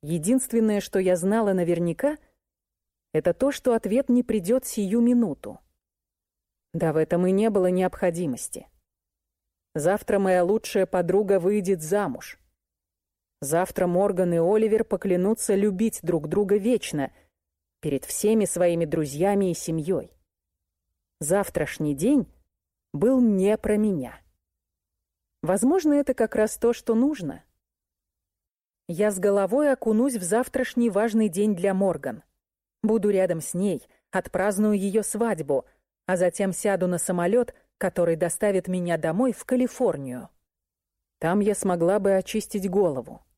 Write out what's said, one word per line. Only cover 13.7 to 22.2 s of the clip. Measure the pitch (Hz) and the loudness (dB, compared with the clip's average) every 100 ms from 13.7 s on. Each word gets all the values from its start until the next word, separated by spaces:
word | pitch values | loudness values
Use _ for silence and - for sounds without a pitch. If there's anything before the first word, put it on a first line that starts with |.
| - 180 | -2 0
Морган | 175 202 180 180 | 2 0 0 0
и | 170 | 2
Оливер | 165 214 214 220 226 | 2 2 2 0 0
поклянутся | 190 202 180 185 226 - 196 | -4 0 0 2 0 0 0
любить | 208 185 220 - | 2 0 -2 -2
друг | 160 170 151 | -2 -2 0
друга | 160 202 208 | -2 2 2
вечно | 202 240 - 151 135 _ _ _ _ _ _ _ | 2 -2 -2 -4 -6 _ _ _ _ _ _ _
перед | 151 135 - | -6 -6 -6
всеми | - 208 220 196 | -4 0 2 0
своими | - 175 170 165 | 2 2 2 0
друзьями | 165 151 143 185 202 190 | -2 -2 0 0 2 0
и | |
семьёй. | 165 - 160 151 190 - _ _ _ _ _ _ _ _ _ _ _ | -2 -4 -6 -2 -4 -4 _ _ _ _ _ _ _ _ _ _ _
Завтрашний | 147 190 196 - 151 - 151 143 | -2 0 0 -4 -6 -4 -4 -2
день | 196 285 | 2 2